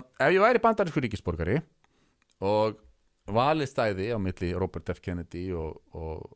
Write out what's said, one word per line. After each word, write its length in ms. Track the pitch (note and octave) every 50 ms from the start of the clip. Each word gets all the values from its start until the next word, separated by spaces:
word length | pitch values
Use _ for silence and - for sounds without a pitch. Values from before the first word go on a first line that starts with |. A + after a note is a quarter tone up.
| - _ _
ef 160 | - C3 D3+
ég 80 | F3+ F#3+
væri 220 | G#3 A#3 B3 A3+ A#3
bandarískur 400 | A3+ G#3+ G#3+ G3 E3 - D#3 B2+
ríkisborgari 540 | G#2 G#2 - - F2+ E2 D#2+ E2 E2+ B2 D#3+ - _ _ _ _ _ _ _ _ _ _ _ _ _ _ -
og 380 | F#2+ G2+ - - A2 A2 G#2 - _ - _ _ _ _ _ _ - -
valið 400 | G2+ A2+ B2+ D3 D#3+ D#3 C#3 C3
stæði 380 | - C3+ A#2+ G#2+ G2 F#2 F#2+ A#2
á 100 | A#2+ G#2+
milli 320 | F#2+ F#2 - - F#2 F2 F2+
Robert 320 | F2+ F#2 F2 - F2 - -
F 140 | F2 - -
Kennedy 400 | F#2+ F2+ F2 F2 - - F2 F2+ F#2+
og, 240 | F2+ E2 D#2 D#2 - - _ _
og 320 | - E2 D#2+ D#2+ D#2+ - - - -